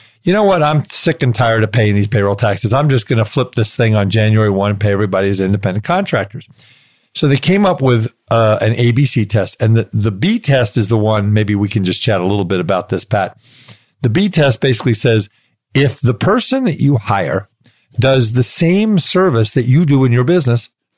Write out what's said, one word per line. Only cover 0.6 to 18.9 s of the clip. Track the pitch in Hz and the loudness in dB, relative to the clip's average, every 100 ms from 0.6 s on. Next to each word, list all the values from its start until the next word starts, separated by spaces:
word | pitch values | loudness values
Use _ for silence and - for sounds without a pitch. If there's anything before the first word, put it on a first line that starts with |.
I'm | 151 156 - | 2 0 -2
sick | - - 160 | -2 -2 0
and | 127 | -2
tired | 113 120 113 | 0 0 2
of | 107 | 0
paying | 123 107 | 2 2
these | 101 101 | 2 0
payroll | 107 101 101 | 0 0 0
taxes. | 110 98 107 | -2 -2 0
I'm | 127 151 | 0 2
just | 131 - | 0 0
gonna | 117 107 | -2 0
flip | 135 127 | -2 -4
this | - 107 - | -2 -4 0
thing | 113 | 0
on | 107 98 | 2 2
January | 110 107 107 107 | 2 2 2 2
one | 98 101 | 0 -2
and | 98 | 0
pay | 104 | 0
everybody | 98 104 95 98 | 0 0 0 0
as | 95 | 0
independent | 95 101 101 95 | 0 0 -2 -4
contractors." | - 180 202 117 95 - - _ - _ _ _ _ | -2 -2 -2 -4 -4 -10 -18 _ -20 _ _ _ _
So | - - | -2 0
they | 139 | 0
came | - 196 196 | 0 2 2
up | 160 | 0
with, | 135 120 113 - - | 0 0 -2 -10 -4
uh, | 117 110 107 | 0 2 2
an | 110 | 0
A | 113 120 | 0 2
B | 117 | 2
C | 139 123 | 0 0
test. | 101 110 92 - | -2 -2 -4 -2
And | 110 113 | 2 2
the, | - | 0
the | 110 107 | -2 -2
B | 95 175 233 | -2 -2 -2
test | - 135 113 123 | 0 0 0 -2
is | 98 | 0
the | 113 | 0
one, | 107 107 101 | 0 0 0
maybe | 107 107 | 0 0
we | 101 101 | -2 -2
can | 104 | -2
just | 92 92 | -2 -2
chat | - 98 | -2 0
a | |
little | 92 104 | 0 -2
bit | 90 95 | -2 -2
about | 82 95 87 | -2 -4 -4
this, | 95 | -8
Pat. | - 104 92 - _ - - - _ _ | -2 -2 -2 -8 _ -20 -20 -20 _ _
The | 120 | -2
B | 127 202 | 0 0
test | 165 143 120 | 2 0 0
basically | 135 117 127 | -2 -2 -2
says, | 113 123 113 101 _ _ _ _ | 0 0 0 -2 _ _ _ _
if | 135 143 - | 0 0 0
the | 120 | -2
person | 127 - 233 - 269 | 0 0 0 -2 -2
that | 247 127 | -2 0
you | 139 135 | 0 0
hire | - 98 78 87 101 _ _ _ _ - | -2 -2 -2 -4 -6 _ _ _ _ -2
does | 127 131 113 | 0 2 0
the | 123 | -2
same | 120 - 165 190 220 | -2 0 0 0 0